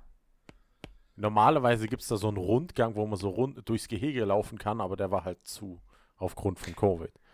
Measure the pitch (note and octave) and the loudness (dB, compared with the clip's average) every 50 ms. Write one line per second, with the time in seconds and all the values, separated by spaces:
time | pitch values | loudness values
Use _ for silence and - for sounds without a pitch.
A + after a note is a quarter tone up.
0 | - - - _ _ _ _ _ _ - - _ _ _ _ _ - - - - | -18 -20 -20 _ _ _ _ _ _ -20 -20 _ _ _ _ _ -20 -20 -20 -20
1 | _ _ _ G#2+ G#2 G#2+ G#2+ G#2+ A2 C#3 D#3+ C#3+ B2 A#2+ A#2+ A2 A2 G#2+ B2+ - | _ _ _ -4 -2 2 4 6 6 6 6 6 4 4 4 2 0 -2 -4 -4
2 | - - A#2 F#2+ G#2 G#2+ G#2 F#2+ F2+ F#2+ A2+ C3+ E3+ F3+ - - A2+ A2+ G2+ G#2+ | -4 -2 -2 0 0 -2 -2 0 2 2 2 2 2 0 0 0 0 0 0 -2
3 | G#2+ G#2+ G#2 F2+ G2 G2 F2+ A2 C3 C#3 - - - - A2+ A2 - - A2+ F#2+ | -2 -2 -2 -2 -2 -2 0 0 0 -2 -2 -6 -4 -4 -4 -4 -2 -4 -4 -4
4 | C3 D3+ C3+ B2 G#2+ G2 G2 G#2 G2+ - A#2 G2+ - G#2+ A2 A2+ G2 F#2 G2 G2 | -2 -2 0 0 2 2 2 2 0 -2 -8 -6 -4 -4 -2 -2 -4 -4 -2 -2
5 | G2 F2+ G2 F2+ F2 F#2 F2 - _ - - - G2+ F#2+ F2 E2+ - _ _ _ | -2 0 0 -2 -2 -4 -8 -8 _ -16 -14 -12 -12 -12 -12 -14 -18 _ _ _
6 | _ _ _ - F#2+ F2+ - - - G2+ F2 - - F2 E2+ - G#2+ G2 F2+ E2 | _ _ _ -6 -6 -6 -4 -2 -2 -2 -2 -4 -6 -12 0 2 4 4 4 2
7 | E2 - - _ _ _ | -2 -10 -14 _ _ _